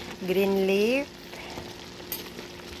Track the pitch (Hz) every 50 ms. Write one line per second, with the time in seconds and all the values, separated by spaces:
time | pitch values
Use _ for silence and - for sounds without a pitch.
0 | - - - - 190 180 185 190 202 196 196 196 190 190 196 202 208 233 254 277
1 | 285 - - - - - - - - - - - - - - - - - - -
2 | - - - - - - - - - - - - - - - -